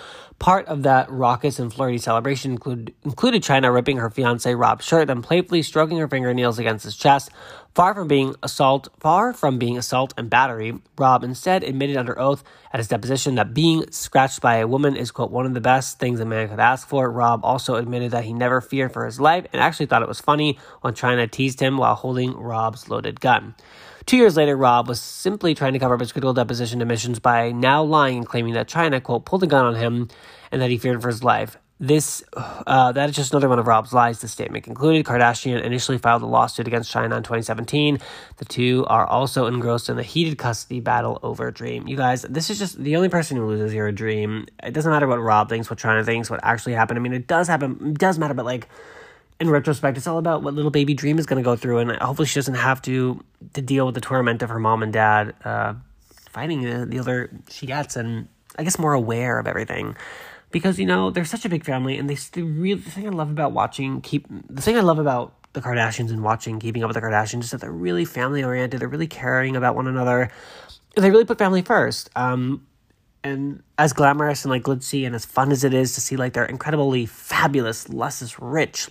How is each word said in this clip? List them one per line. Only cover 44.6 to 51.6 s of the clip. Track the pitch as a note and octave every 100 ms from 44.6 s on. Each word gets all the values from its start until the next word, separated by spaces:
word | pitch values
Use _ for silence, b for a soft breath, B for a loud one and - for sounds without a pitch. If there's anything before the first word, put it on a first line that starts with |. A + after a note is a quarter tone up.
It | -
doesn't | C3+ D#3
matter | D3+ C#3+
what | A#2+
Rob | A2+ G#2+ G#2+
thinks, | A2+ A2
what | A2+
Chyna | A#2 A2
thinks, | A2 A#2 A2
what | A2+
actually | A2 A#2 -
happened. | A#2 A2+ A#2+
I |
mean, | B2
it | B2+ B2
does | E3+ F3
happen, | D#3+ C#3 - D3
it | D3
does | F#3+ E3
matter, | D#3
but, | C3
like, | A#2+ B2 - B B B B B B _
in | E3+
retrospect, | D3 C#3 C#3+ C#3+ C3
it's | D3+
all | E3
about | E3 D#3
what | C#3+
little | D3 D3
baby | D3 C#3+
Dream | C#3 C#3 D#3+
is | D3+
gonna | C3
go | B2
through, | A#2+